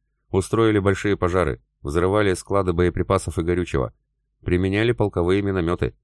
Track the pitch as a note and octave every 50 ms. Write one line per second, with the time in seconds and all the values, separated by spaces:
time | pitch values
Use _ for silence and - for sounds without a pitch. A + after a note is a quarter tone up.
0 | _ _ _ _ _ _ - F#2+ F#2 - - G#2+ A2+ A2 G#2+ G#2 F#2+ G2+ G2 -
1 | - G#2 G2 F2 F2+ F2 F2 F#2+ E2+ C#2+ A#1+ - _ _ _ _ - C#2+ C#2+ E2+
2 | F2 F#2+ G2 G#2+ G#2+ G2 F#2 - - - G2 G2+ F#2+ F2+ F2 E2 F2+ F2 E2 F2+
3 | F2 - G2 F#2+ - - - - E2 E2+ F2 F2+ F2 - - C#2 B1 A1+ - _
4 | _ _ _ _ _ _ _ _ - - F2+ F2+ F#2+ F#2+ G2 G#2 A2+ A#2+ A#2 -
5 | G#2+ G2+ - F2 E2+ F2 F#2+ G2+ G2+ G2 F#2+ F#2+ E2+ D#2+ F2 - D2 B1 - _